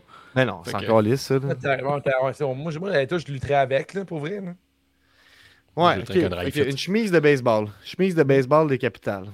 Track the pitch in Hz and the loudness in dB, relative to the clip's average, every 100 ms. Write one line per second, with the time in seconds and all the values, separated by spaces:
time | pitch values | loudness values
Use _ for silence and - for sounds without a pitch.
0 | - - - 131 123 90 101 101 101 110 | -6 -20 -4 0 0 -2 -8 -6 2 4
1 | 107 139 - 135 139 127 143 127 131 143 | 4 0 0 -2 -2 -4 -2 -2 -2 -2
2 | 139 131 131 123 143 131 160 156 196 160 | 0 0 -2 -2 -6 -4 -8 -8 -2 -2
3 | 131 175 139 135 - 143 135 135 156 190 | 0 -4 -6 -10 0 0 2 -2 -4 -10
4 | 180 165 147 208 185 180 _ _ _ _ | -8 -8 -8 -8 -10 -14 _ _ _ _
5 | _ _ _ _ _ _ _ 151 170 110 | _ _ _ _ _ _ _ 2 2 2
6 | - 190 92 87 110 147 131 135 - 208 | 0 0 0 -2 -4 0 -2 -2 -2 -2
7 | 214 170 147 139 123 110 107 - - - | 2 4 4 4 2 0 -2 -10 -16 -2
8 | 190 165 135 139 123 151 160 131 120 - | 0 2 4 4 6 4 4 0 -2 -4
9 | 123 101 98 | -6 -6 -10